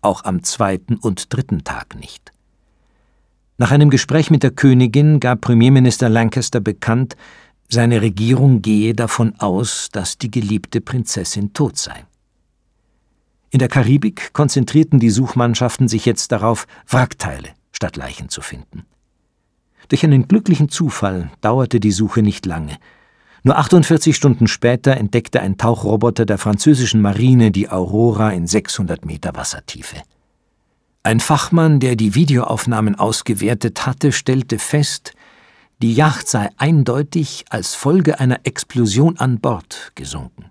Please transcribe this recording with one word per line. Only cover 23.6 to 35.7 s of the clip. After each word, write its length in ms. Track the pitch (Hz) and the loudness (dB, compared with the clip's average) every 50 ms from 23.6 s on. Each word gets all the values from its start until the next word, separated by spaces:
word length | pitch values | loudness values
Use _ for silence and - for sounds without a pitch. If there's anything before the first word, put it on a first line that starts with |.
| 143 - 180 180 147 - 165 156 - 165 143 | 2 4 4 4 6 4 2 2 2 2 0
Stunden 320 | - - 139 117 - 117 110 | 2 2 2 2 4 2 0
später 480 | - - - 120 123 120 - 139 135 | 0 0 0 0 0 2 2 0 0
entdeckte 440 | 127 107 98 - 120 110 - - 127 | 0 -2 -2 -2 -2 -2 0 -4 -4
ein 160 | 101 98 98 | -2 -2 -4
Tauchroboter 680 | - - 117 117 - - 101 107 107 110 117 - - 113 | -2 0 0 0 0 0 -2 0 2 2 0 0 0 -2
der 100 | 101 107 | -2 -2
französischen 640 | 95 - 107 104 101 - 156 151 127 127 107 - 110 | -2 0 -2 -2 0 2 2 2 2 2 0 2 2
Marine 520 | 104 101 98 101 117 127 131 123 113 110 92 | 2 2 0 2 4 4 6 6 6 4 2
die 160 | 95 104 - | 0 -4 -4
Aurora 640 | - 95 92 87 95 107 117 120 110 104 110 107 | -4 -6 -4 -2 0 2 2 2 2 2 0 -2
in 180 | 98 90 85 85 | 0 -2 -4 0
sechshundert 560 | - 107 - - - - 101 82 82 - - | -2 -2 -2 -2 -6 -6 -4 -6 -6 -8 -8
Meter 320 | 78 78 76 - - - | -12 -12 -10 -10 -10 -10
Wassertiefe. 680 | - 64 - - - - - - 58 - - - - - _ _ _ _ _ _ _ _ _ _ _ _ _ _ _ _ _ _ _ _ | -8 -10 -10 -10 -12 -14 -16 -18 -16 -16 -16 -16 -18 -20 _ _ _ _ _ _ _ _ _ _ _ _ _ _ _ _ _ _ _ _
Ein 160 | - 113 113 | 0 0 0
Fachmann, 580 | - - 160 143 - - - 170 160 160 151 139 | 2 0 0 -2 0 0 2 2 4 4 4 2
der 160 | 123 127 123 | 2 0 0
die 220 | 107 113 107 101 | 0 0 0 2
Videoaufnahmen 800 | 131 170 143 139 123 120 - - 110 - 120 120 110 107 107 101 | 2 2 4 2 0 0 -2 -4 -4 -2 -2 -2 0 0 0 0
ausgewertet 880 | - 101 110 110 - - - 117 98 101 104 120 104 - 117 - - - | 0 -2 -2 -2 -4 -4 -4 -4 -2 0 -2 -2 0 -2 -4 -4 -4 -6
hatte, 240 | 135 127 - - 147 | -6 -4 0 0 0
stellte 480 | 123 - - - 131 135 123 - 113 107 | 0 0 -2 0 -2 -2 0 -2 -4 -6
fest, 540 | - - - 151 147 - - - _ - - _ _ _ _ _ _ _ _ _ _ _ | -4 -2 0 0 0 -2 -4 -10 _ -18 -20 _ _ _ _ _ _ _ _ _ _ _